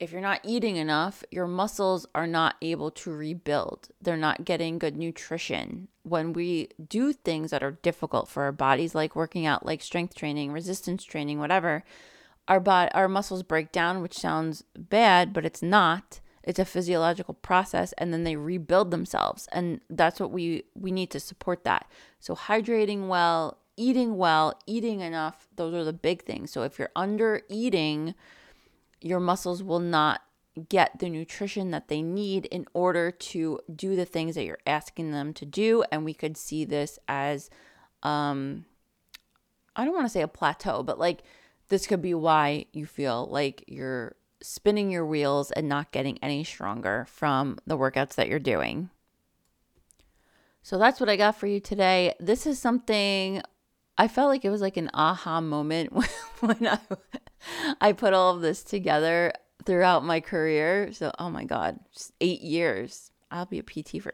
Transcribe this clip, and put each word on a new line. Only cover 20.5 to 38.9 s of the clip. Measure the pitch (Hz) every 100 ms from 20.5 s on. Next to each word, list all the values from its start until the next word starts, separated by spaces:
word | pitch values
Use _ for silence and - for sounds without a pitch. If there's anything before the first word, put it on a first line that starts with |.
| 165 -
we | - 190
need | 190 180
to | 139
support | - - - 175
that. | - 90 - - - _
So | -
hydrating | 175 - 220 226 226 214 202 190
well, | 180 170 165 156 - _ -
eating | 240 262 240 202
well, | 175 156 156 - -
eating | 226 226 208
enough, | 175 165 156 - _
those | - 165
are | 170
the | 156
big | 165 151 175
things. | - 113 -
So | -
if | 120 -
you're | - -
under | 190 214 226 214 -
eating, | 202 240 190 156 151 160 185 - - - _ _ _ _ _
your | 165 180
muscles | 180 180 180 175
will | 190 175
not | 175 165 151 - _ _ _ - 165
get | 190 170 -
the | 180
nutrition | 160 165 - 202 208 185
that | 160 -
they | 151
need | 160 190 208 190 -
in | 180 -
order | 170 180 175 170
to | 175 - 180 160 143 -
do | 156 190 190
the |
things | 175 165 165
that | 170
you're | 95 80 -
asking | 147 - - 160
them | 147 143
to | 156 143
do. | 143 220 226 -
And | 156
we | 156
could | 151 156 156
see | - 151
this | 151 147 143 - -
as, | 139 139 147 - - - _ _ _
um, | 143 147 147 139 135 151 170 _ _